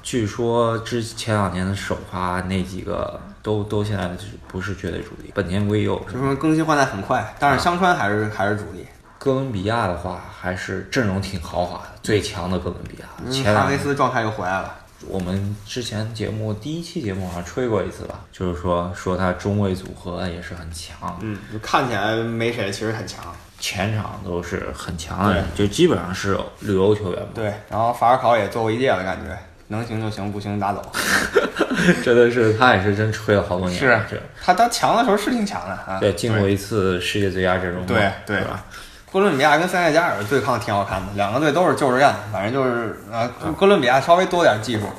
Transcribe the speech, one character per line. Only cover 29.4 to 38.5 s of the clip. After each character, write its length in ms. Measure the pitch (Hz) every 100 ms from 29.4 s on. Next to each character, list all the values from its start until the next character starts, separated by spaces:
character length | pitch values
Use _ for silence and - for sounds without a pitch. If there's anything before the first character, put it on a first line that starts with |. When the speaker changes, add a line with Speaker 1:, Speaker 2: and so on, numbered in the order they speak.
| - - -
Speaker 2:
能 160 | 107 113
行 140 | 110
就 100 | 110
行， 200 | 101 101
不 60 | 104
行 180 | 104 104
拉 140 | 98
倒。 100 | 101 - - - - - -
Speaker 1:
<laughs> 560 | - - - 208 175 170
真 140 | - 120
的 140 | 120
是， 240 | 120 110
他 200 | 110 127
也 80 | 104
是 120 | 101 101
真 160 | 110
吹 220 | 104 -
了 80 | 101
好 160 | 90 90
多 100 | 92
年 180 | 90 135
了。 220 | 113 104
Speaker 2:
是， 140 | - - -
他， 120 | -
他 140 | 185 240
强 260 | - 135 196
的 80 |
时 60 | 175
候 60 | 208
是 140 | -
挺 140 | 240
强 220 | 202 95 90
的 60 |
啊。 240 | 92 - 95
Speaker 1:
对， 140 | 104
进 200 | 95 120 107
过 100 | 98
一 80 | 98
次 420 | - 110 95 90
世 200 | 87 104
界 100 | 98
最 120 | 92
佳 160 | 92 92
阵 120 | 90
容 100 | 90
嘛， 80 | 92
Speaker 2:
对， 220 | 113 98 - -
对。 120 | 95
Speaker 1:
是 60 |
吧？ 200 | -